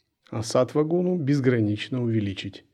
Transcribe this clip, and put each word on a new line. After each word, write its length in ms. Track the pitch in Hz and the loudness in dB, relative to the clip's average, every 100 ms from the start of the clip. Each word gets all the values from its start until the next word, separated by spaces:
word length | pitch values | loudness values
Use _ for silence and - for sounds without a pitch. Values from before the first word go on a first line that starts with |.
| _ _ _ | _ _ _
а 120 | 120 | -8
саттва-гуну 760 | 110 131 123 151 151 170 180 180 | 0 2 2 0 0 0 0 0
безгранично 840 | 139 143 127 123 104 107 - 127 | 2 2 2 2 2 -2 -4 -4
увеличить. 640 | 120 110 101 95 98 - - | 0 0 -2 -4 -10 -12 -20